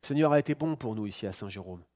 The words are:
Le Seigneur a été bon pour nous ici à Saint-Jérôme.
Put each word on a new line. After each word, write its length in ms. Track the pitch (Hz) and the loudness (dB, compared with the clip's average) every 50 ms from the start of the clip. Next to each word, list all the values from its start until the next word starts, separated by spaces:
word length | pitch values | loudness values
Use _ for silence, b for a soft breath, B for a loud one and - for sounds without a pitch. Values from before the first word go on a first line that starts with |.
| - | -4
Le 60 | - | 0
Seigneur 240 | 143 147 156 151 147 | 2 4 6 6 6
a 60 | 147 | 6
été 160 | 143 - 147 | 4 4 -2
bon 220 | 143 151 165 156 | -2 -2 -4 -4
pour 180 | - - 117 110 | -4 -4 -6 -4
nous 120 | 110 107 | -4 -6
ici 200 | 104 95 - - | -6 -6 -6 -6
à 60 | 98 95 | -6 -6
Saint-Jérôme. 500 | - 104 98 95 98 90 92 90 87 85 _ _ | -6 -10 -10 -10 -12 -12 -12 -14 -16 -16 _ _